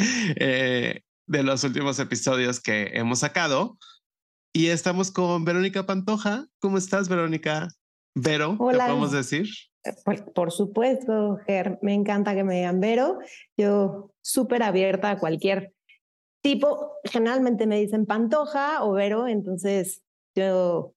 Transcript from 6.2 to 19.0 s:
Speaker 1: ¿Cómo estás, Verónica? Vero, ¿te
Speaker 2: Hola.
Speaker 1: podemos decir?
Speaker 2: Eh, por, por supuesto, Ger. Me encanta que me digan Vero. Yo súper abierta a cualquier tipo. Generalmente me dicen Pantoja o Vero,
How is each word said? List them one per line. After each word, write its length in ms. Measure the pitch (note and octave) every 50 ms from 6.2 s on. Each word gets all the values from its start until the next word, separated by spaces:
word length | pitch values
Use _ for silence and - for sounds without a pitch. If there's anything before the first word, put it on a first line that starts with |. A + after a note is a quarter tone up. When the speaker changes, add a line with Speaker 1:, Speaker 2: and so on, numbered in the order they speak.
| G#3+ G#3 G#3 B3+ D#4 - _ -
Speaker 1:
¿Cómo 180 | - G3 F#3+ F#3+
estás, 320 | F#3 F#3+ G3 G3 G3 F3
Verónica? 600 | F#3 F3 E3 D#3+ D#3+ D#3 - D#3 D3+ D#3 E3+ E3+ - _ _ _ _ _ _ _ -
Vero, 360 | - B2 D#3+ D3+ D3 D3+ D#3
¿te 120 | G#3 G#3 A#3+
Speaker 2:
Hola. 220 | B3+ B3+ B3+ B3
Speaker 1:
podemos 260 | A#3+ C#3+ - - F3
decir? 360 | C#3+ C#3+ B2+ - C#3+ D3+ G#3 G#3+ - - - _ _ _ -
Speaker 2:
Eh, 100 | - - - -
por, 260 | G3+ G3+ - - - -
por 180 | F#3 F3 E3+
supuesto, 840 | - - G#3 G3 - A3 A#3+ C4 C4 C4 C4 A#3+ A3 G#3+ G#3 G#3 G3 G3 - -
Ger. 320 | G3 F#3 F3+ G3 F3+ -
Me 120 | - G3+ G3+
encanta 420 | G3+ G3+ G#3 G#3 G3+ G3+ G#3 G3+
que 80 | F#3+ G3
me 120 | F#3+ F3+
digan 240 | F3+ F3+ F3 F3+ F#3
Vero. 400 | F#3+ A3 A#3 B3 C4 E4 F#4+ - - - - - - _ - -
Yo 540 | G#3 G3+ G3+ G#3 G3 F#3+ G3 - - - _ _
súper 420 | - - - C4+ B3+ - B3 A#3+ A#3
abierta 480 | G#3 F3+ F#3 F#3+ F#3+ F#3 F#3 F#3+ G#3
a 80 | G3+ F#3+
cualquier 540 | F3+ D#3+ D#3+ D#3+ - F#3+ G3 G3 G3 - _ _ _ _ - _ _ _ _ _ _ _ _ _ -
tipo. 480 | C#4+ C#4+ - C#4 D4 - - - - - - -
Generalmente 600 | - - A#3+ A3+ A#3 C4 C4+ B3+ B3 A#3 G3+ A3
me 140 | A3 G#3 G#3
dicen 260 | G#3 G3+ A3 A3 G#3+
Pantoja 800 | G#3 G#3 A3 A#3 A3 D4+ D4+ D4 D4+ D4+ C#4 C#4 D4 D#4 D4 C4+
o 80 | G#3+
Vero, 360 | F#3+ G3